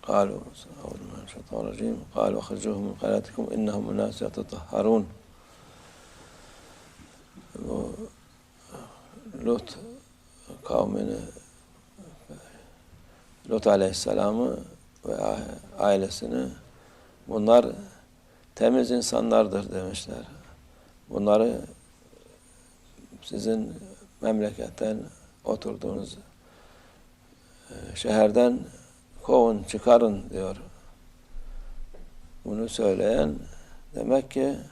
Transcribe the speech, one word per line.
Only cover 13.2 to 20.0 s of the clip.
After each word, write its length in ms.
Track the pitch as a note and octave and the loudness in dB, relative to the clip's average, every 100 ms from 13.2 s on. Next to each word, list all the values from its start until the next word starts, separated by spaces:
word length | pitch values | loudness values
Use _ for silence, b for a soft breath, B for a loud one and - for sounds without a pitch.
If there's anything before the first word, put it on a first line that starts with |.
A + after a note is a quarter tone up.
| b b - | b b -4
Lut 160 | A2+ G#2+ | 0 6
aleyhisselamı 880 | G2+ F#2+ F#2+ - G#2 G2+ A2 B2 B2 - - - - - | 6 4 0 -2 0 2 0 -2 -4 -10 -20 -20 -16 -8
ve 100 | G#1+ | -4
a-, 220 | G#1 G#1+ - - - - | -2 -4 -6 -12 -16 -2
ailesini, 720 | G2+ G2 F#2+ - A#2 B2 - - - b b b b b - | 2 4 2 -4 -4 -4 -4 -8 -18 b b b b b -6
"Bunlar 380 | G#2+ G#2+ A#2+ A#2 - - - - - b b b | -2 8 8 6 -2 -14 -20 -20 -20 b b b
temiz 360 | - A#2 B2+ A#2+ | 2 4 4 4
insanlardır." 840 | B2 A2+ A#2 A2+ A2 G#2+ G2 G2+ | 0 0 0 4 4 4 0 -4
demişler. 520 | F#2+ F#2 G2 | -6 -8 -10